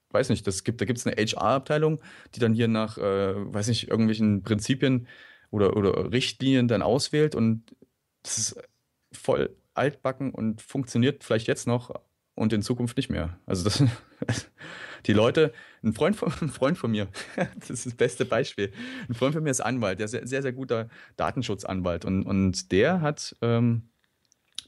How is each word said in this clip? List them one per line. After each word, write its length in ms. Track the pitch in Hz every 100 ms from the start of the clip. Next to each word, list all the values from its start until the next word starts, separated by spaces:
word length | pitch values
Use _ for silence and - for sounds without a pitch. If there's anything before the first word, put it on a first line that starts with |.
| _
weiß 200 | 104 139
nicht, 160 | 113 -
das 180 | 92
gibt, 160 | - 113
da 40 |
gibt's 220 | 98 120 -
eine 100 | -
H-R-Abteilung, 840 | 110 - 98 135 - 151 156 156 - - -
die 60 | -
dann 140 | 117
hier 140 | 113 117
nach, 280 | 110 110 -
äh, 540 | 101 98 98 101 98
weiß 160 | 101 107
nicht, 200 | 113 -
irgendwelchen 540 | 110 110 110 110 101
Prinzipien 640 | 95 107 - 135 135 127 123 - - - _
oder, 260 | 107 101 107
oder 340 | 98 - 92
Richtlinien 560 | 113 127 - 131 131 120
dann 140 | 107
auswählt 520 | 78 127 - 151 151
und 400 | - 113 113 - - - _ _ _
das 160 | - -
ist 180 | 110 117 - _ _ _ _
voll 440 | - - 71 - - _
altbacken 580 | - 131 147 131 131 135
und 300 | - 110 107
funktioniert 600 | - 139 135 120 123 147
vielleicht 240 | - 113 117
jetzt 200 | 135 -
noch 240 | 120 123 - - _ _
und 180 | - 110
in 100 | 110
Zukunft 340 | 101 123 120 -
nicht 140 | -
mehr. 280 | 85 82 87 -
Also 180 | 92
das, 180 | 90 -
<laughs> 1200 | 120 120 - _ - 117 - _ - - - - -
die 60 |
Leute, 400 | 104 113 160 156 - - -
ein 100 | 113
Freund 240 | 110 151 208
von, 160 | - -
<laughs> 40 |
ein 80 | 156
Freund 300 | - 131 175
von 120 | 117
mir, 180 | 107 98 - - -
<laughs> 220 | 185 -
das 120 | -
ist 160 | 120 127
das 80 |
beste 300 | 120 117 -
Beispiel, 480 | 117 113 - - 101 107 247 262 214
ein 60 |
Freund 200 | 117 131
von 80 | 156
mir 80 | 156
ist 100 | 127
Anwalt, 380 | 110 127 104 98
der 80 | 107
ist 60 |
sehr, 140 | 120 120
sehr, 160 | 131
sehr 100 | 139
guter 360 | 127 131 113 113 - - -
Datenschutzanwalt 880 | - - 120 98 - 95 87 85
und, 180 | - 95
und 480 | - 101 95 92 -
der 280 | 92 127 185
hat, 360 | 151 147 - -
ähm, 480 | 117 117 120 117 113 _ _ _ _ _ _ -